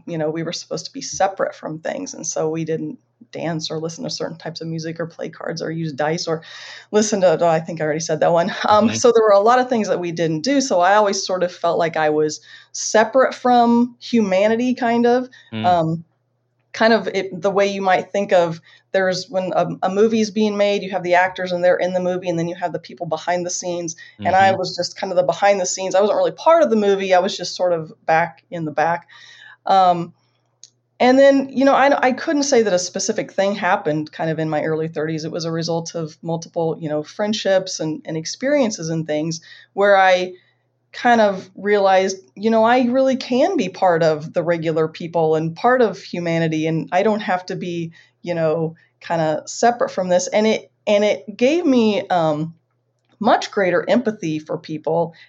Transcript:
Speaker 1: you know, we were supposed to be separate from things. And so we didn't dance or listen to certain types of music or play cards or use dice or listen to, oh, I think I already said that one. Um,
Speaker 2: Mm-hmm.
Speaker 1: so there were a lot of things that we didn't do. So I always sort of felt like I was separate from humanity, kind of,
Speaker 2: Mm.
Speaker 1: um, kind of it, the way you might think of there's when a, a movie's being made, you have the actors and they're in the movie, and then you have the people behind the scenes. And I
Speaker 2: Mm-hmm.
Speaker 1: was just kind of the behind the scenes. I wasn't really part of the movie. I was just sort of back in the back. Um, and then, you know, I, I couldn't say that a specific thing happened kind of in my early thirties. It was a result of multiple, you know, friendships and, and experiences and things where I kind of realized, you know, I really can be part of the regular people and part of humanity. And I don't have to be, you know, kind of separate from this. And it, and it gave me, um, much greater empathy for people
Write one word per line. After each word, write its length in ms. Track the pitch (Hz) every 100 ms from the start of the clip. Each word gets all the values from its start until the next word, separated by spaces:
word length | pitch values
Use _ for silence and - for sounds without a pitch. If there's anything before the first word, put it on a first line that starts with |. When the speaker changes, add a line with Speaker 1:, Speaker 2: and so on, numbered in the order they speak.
| -
Speaker 1:
you 100 | 165
know, 140 | 156
we 100 | 160
were 120 | 165
supposed 320 | - - 165 -
to 40 |
be 80 | 180
separate 520 | - - - - -
from 240 | - 160 160
things. 360 | - - 180 -
And 100 | 160
so 240 | 160 160
we 160 | 165 160
didn't 320 | 160 151 - _ _ _
dance 380 | 143 151 165 160
or 100 | 160
listen 240 | 160 165
to 60 | 160
certain 280 | - 175 165
types 240 | 165 165
of 60 | 165
music 320 | 165 160 165
or 60 | 165
play 240 | - 165
cards 320 | - - 165
or 80 | 160
use 240 | 165 160
dice 340 | 147 151 170 -
or 140 | 160 - - - - -
listen 300 | 208 214 202
to, 160 | 185 160
oh, 80 | 170
I 120 | 160
think 220 | 165 160
I 20 |
already 160 | 156 156
said 200 | 165 156
that 100 | 160
one. 200 | 170 180 - -
Um, 200 | 214 214
Speaker 2:
Mm-hmm. 80 | 220
Speaker 1:
so 160 | 240
there 120 | 233
were 80 | 220
a 60 | 202
lot 200 | 214 254
of 100 | 254
things 180 | 240 185
that 100 | 180
we 120 | 175
didn't 300 | 165 165 156
do. 180 | 220 277
So 180 | 269 185
I 160 | 180 208
always 280 | 202 202
sort 200 | - 185
of 80 | 175
felt 240 | - 170 165
like 200 | 165 160
I 120 | 151
was 320 | 151 151 151 - - _
separate 640 | - - 214 220 269 262 -
from 600 | 247 247 233 233 247 -
humanity, 760 | - 233 202 185 208 226 254
kind 320 | 247 233 233 240
of, 240 | 247 254 - _
Speaker 2:
Mm. 120 | 220 180
Speaker 1:
um, 400 | 175 160 165 - _ _ _ _ _ _
kind 180 | - 226
of 160 | 220 190
it, 340 | 190 190 185
the 100 | 202
way 140 | 190 202
you 160 | 196
might 300 | 196 180 -
think 220 | 202 202
of 260 | 185 170 165 _ - _
there's 380 | 196 185 180 -
when 240 | 185 185 -
a, 100 | 170 165
a 60 | 185
movie's 400 | 196 220 220 214
being 280 | 214 214 202
made, 260 | 202 202
you 60 | 190
have 120 | 190
the 120 | 175 175
actors 360 | 185 185 185
and 100 | 175
they're 140 | 180 -
in 160 | 180
the 80 | 185
movie, 260 | 180 180 180
and 80 | 170
then 100 | 170
you 60 | 180
have 180 | 175
the 60 | 170
people 260 | - 214 170
behind 400 | 156 - 180 175
the 40 |
scenes. 460 | - 180 175 170 - - - 170
And 100 | 190
I 140 | 196
Speaker 2:
Mm-hmm. 60 | 185
Speaker 1:
was 180 | 165 -
just 220 | 175 -
kind 140 | 196
of 40 | 180
the 60 |
behind 360 | 180 165 202 202
the 40 | 180
scenes. 300 | 185 190 185
I 60 |
wasn't 160 | 208 165
really 140 | 180
part 300 | - 320 330
of 60 | 269
the 60 | 220
movie. 380 | 202 196 190
I 60 | 180
was 180 | 196 208
just 180 | 175 -
sort 160 | 180
of 200 | 170 160 - -
back 380 | 160 170 - -
in 140 | 175 156
the 60 |
back. 360 | 147 160 170 - - - - - - -
Um, 480 | 190 180 175 170 - _ _ _ _ - _ _ -
and 200 | 247 262
then, 300 | 277 269 269
you 160 | 247 269
know, 80 | 254
I, 320 | 277 285 262
I 40 |
couldn't 300 | 254 - 294
say 180 | 277 240
that 100 | 214
a 60 | 180
specific 520 | - - - 180 156
thing 200 | - 196 196
happened 560 | 180 202 - 156 302
kind 160 | - 165
of 100 | 156
in 100 | 156
my 140 | 151
early 240 | 151 156 160
thirties. 380 | 160 156 156 160
It 60 |
was 120 | 175 165
a 60 |
result 420 | 165 165 170 165
of 240 | 170 156 -
multiple, 560 | 170 165 165 170 160 156
you 80 | 160
know, 160 | 151
friendships 760 | 151 - 208 214 190 190 190 -
and, 200 | 156 151 -
and 100 | 160
experiences 720 | 160 - 269 285 220 214 160
and 160 | 160 156
things 360 | 151 165 165 - - _
where 240 | 190 202 196
I 360 | 185 185 180 - _ _ _ _ _
kind 260 | - 247 233
of 300 | 208 190 - -
realized, 600 | 202 208 190 190 190 190 - -
you 140 | 220
know, 140 | 226
I 200 | 226 254 240
really 320 | 262 269 262
can 400 | - 247 339 349
be 100 | 180
part 340 | - 185 165
of 280 | 160 151 160
the 100 | 180
regular 460 | 165 170 160 160 160
people 480 | - 170 170 160 156
and 180 | 165
part 280 | 165 240 254
of 180 | 214 180
humanity. 640 | - 175 170 165 165 156 160
And 200 | 160 160
I 100 | 180
don't 160 | 214 202
have 260 | - 180 185
to 100 | 180
be, 340 | 180 170 165 - _ _
you 120 | 175
know, 420 | 170 160 165 160 165 _ _
kind 200 | - 165
of 280 | 156 151 -
separate 420 | - 233 233 -
from 160 | - 185
this. 200 | 180 180
And 200 | 214 220
it, 240 | 208 - _ -
and 160 | 208
it 320 | 208 - - 208
gave 300 | 247 339 330
me, 420 | 254 220 202 -
um, 480 | 180 160 151 160 - _ _ _ _ _ -
much 320 | 214 349 -
greater 320 | 208 185 170 -
empathy 500 | 220 220 214 165 156
for 180 | 156 165
people 560 | - 151 160 165 170 -